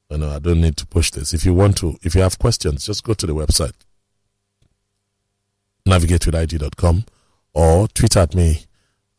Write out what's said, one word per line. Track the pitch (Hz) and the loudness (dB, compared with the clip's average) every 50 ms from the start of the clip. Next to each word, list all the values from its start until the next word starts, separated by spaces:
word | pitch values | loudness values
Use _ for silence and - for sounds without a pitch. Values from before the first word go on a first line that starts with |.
| _ _ | _ _
you | 76 76 | -8 -6
know, | 76 73 | -6 -6
I | 71 73 | -6 -4
don't | 73 87 85 82 | -2 0 2 2
need | 82 80 73 - | 2 2 0 -2
to | - | -8
push | - - 87 80 - | -4 -2 -2 -2 -2
this. | - - 73 - - | -4 -6 -6 -6 -4
If | 80 - | 0 0
you | 92 | 2
want | 90 90 101 101 95 - | 4 4 4 4 2 0
to, | 92 82 73 - | -2 -4 -6 -6
if | - 87 82 | -4 -2 0
you | 92 | 2
have | 92 90 - - | 2 2 0 0
questions, | - 120 110 - - 85 71 71 - | 0 -2 -2 -2 -2 -4 -4 -4 -6
just | - 104 - - | -8 -8 -8 -6
go | 117 | -6
to | 110 - - | -4 -4 -4
the | 85 73 | -4 -4
website, | 78 76 78 - - 85 65 - _ _ _ _ _ _ _ _ _ _ _ _ _ _ _ _ _ _ _ _ _ _ _ _ _ _ _ _ _ _ _ _ _ _ _ _ _ _ _ _ _ _ | -4 -2 -2 -2 -2 -2 -4 -8 _ _ _ _ _ _ _ _ _ _ _ _ _ _ _ _ _ _ _ _ _ _ _ _ _ _ _ _ _ _ _ _ _ _ _ _ _ _ _ _ _ _
navigate | 92 95 90 85 82 90 85 - | 2 2 2 2 2 0 0 0
with | 80 76 | 0 -2
I | 82 82 | -2 -4
D | 76 82 78 | -4 -4 -6
dot | 76 73 - | -8 -8 -6
com, | - - 85 85 92 113 - _ _ _ _ _ _ _ _ | -2 0 2 2 0 -2 -6 _ _ _ _ _ _ _ _
or | - 76 82 80 80 90 104 - | -2 2 4 4 4 4 2 0
tweet | - - 120 110 - | 0 0 2 2 4
at | 104 87 76 - | 2 2 2 2
me | 92 85 80 78 78 - _ _ _ _ _ _ _ _ _ _ | 2 2 2 2 0 -4 _ _ _ _ _ _ _ _ _ _